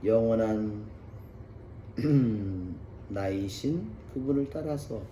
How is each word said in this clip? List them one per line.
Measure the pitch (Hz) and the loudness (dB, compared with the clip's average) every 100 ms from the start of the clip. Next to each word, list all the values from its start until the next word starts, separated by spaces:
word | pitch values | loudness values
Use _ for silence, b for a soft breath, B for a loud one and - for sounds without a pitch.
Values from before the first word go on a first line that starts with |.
| 98 | 6
영원한 | 113 113 113 110 110 107 104 107 - - - - - - - - - - - | 6 6 4 4 2 0 -4 -10 -12 -14 -14 -14 -16 -16 -16 -14 -14 -10 -2
<clears throat> | 131 143 120 107 98 92 90 87 - - - | 6 6 6 2 -2 -4 -6 -8 -12 -14 -6
나이신 | 101 98 98 98 - 139 165 214 - - | -2 0 0 -2 -2 0 0 -2 -10 -8
그분을 | 135 131 139 139 | -6 0 2 0
따라서 | 160 156 143 - 110 98 | -2 -2 -4 -4 -8 -8